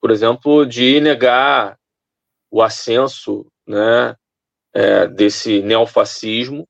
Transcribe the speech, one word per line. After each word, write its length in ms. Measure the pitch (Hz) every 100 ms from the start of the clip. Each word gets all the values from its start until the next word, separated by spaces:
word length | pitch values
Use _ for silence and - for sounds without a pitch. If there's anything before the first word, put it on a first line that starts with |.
Por 100 | 110
exemplo, 540 | 110 113 123 147 147
de 360 | 143 120 127 143
negar 760 | 151 127 123 123 135 139 104 - _ _ _ _ _ _ _
o 120 | 107
ascenso, 840 | 113 - - 117 135 - - 101 - _ -
né, 480 | 104 110 117 120 117 _ _ _ _ _
é, 340 | - 107 98 90
desse 560 | 95 104 - 117 104
neofascismo 1040 | 101 110 117 - - - 110 110 123 143 165